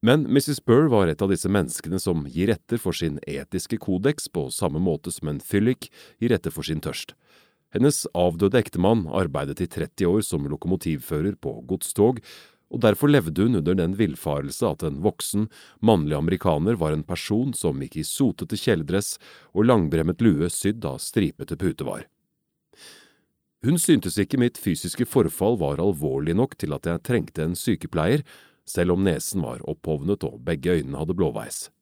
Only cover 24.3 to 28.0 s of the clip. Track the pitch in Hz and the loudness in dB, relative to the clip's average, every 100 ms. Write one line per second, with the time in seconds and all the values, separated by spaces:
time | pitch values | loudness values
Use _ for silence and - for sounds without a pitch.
24.3 | 135 120 - - 82 90 - 123 135 85 | 2 0 0 -2 -2 -4 -4 0 2 2
25.3 | - 98 117 73 71 92 82 76 67 73 | 2 0 2 0 0 0 0 -2 -2 0
26.3 | 87 131 - - 71 85 85 - 120 - | 0 0 -2 -6 -4 -4 -4 0 -2 -2
27.3 | - 78 87 - 92 - 82 | -4 -4 -2 -2 -2 -2 -2